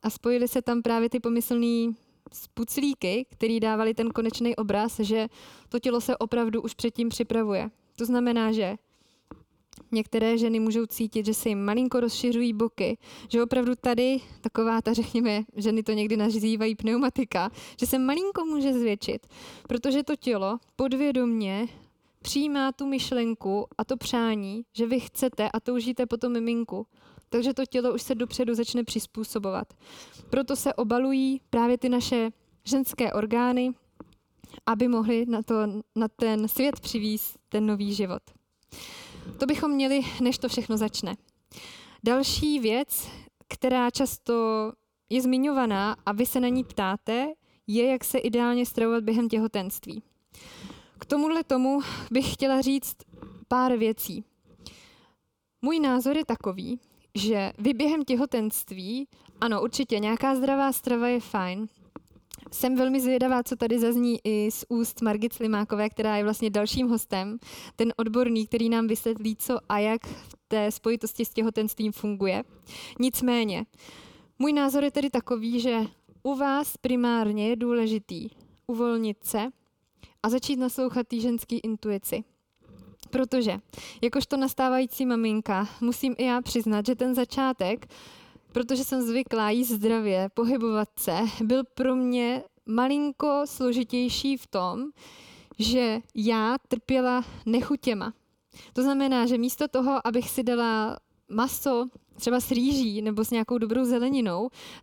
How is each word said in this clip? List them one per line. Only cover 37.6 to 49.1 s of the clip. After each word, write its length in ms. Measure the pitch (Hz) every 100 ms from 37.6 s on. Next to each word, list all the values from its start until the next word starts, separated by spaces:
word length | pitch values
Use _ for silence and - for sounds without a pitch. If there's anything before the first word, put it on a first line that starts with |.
| 214
nový 280 | 208 202
život. 280 | 202 190 180 - _ _ _ _ - - - - - - -
To 60 | 269
bychom 260 | 302 311
měli, 300 | 277 269 277 254 -
než 160 | 247 254
to 120 | 247
všechno 280 | 247 214 214
začne. 380 | 214 - 185 202 _ _ _ - - - - -
Další 560 | 226 254 277 - 302 294
věc, 480 | 220 233 285 - - - - _ -
která 420 | - 254 254 240
často 440 | - 262 - - 233 226 220 214 - _ _ -
je 120 | 240
zmiňovaná 760 | 254 254 285 269 233 196 202 - -
a 60 |
vy 140 | 208 247
se 140 | 262
na 80 | 247
ní 160 | 254
ptáte, 720 | 247 - 190 208 - 226 285 311 _ _ -
je, 240 | 220 247
jak 120 | 262
se 140 | - 269
ideálně 480 | 247 233 240 240 247
stravovat 380 | - 226 233
během 260 | 220